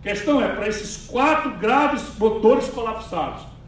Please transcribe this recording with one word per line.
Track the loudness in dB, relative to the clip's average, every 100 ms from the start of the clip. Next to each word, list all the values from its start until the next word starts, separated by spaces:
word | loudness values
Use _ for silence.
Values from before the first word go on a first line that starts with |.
A |
questão | -6 -4 2 2
é, | 2
para | -2 -4
esses | -4 -8 -12 -8
quatro | 0 2 2 -2
graves | -4 2 2 2 0 -8 0
motores | 0 4 6 6 2
colapsados | -4 -6 -6 -6 -6 -6 -8 -16 -20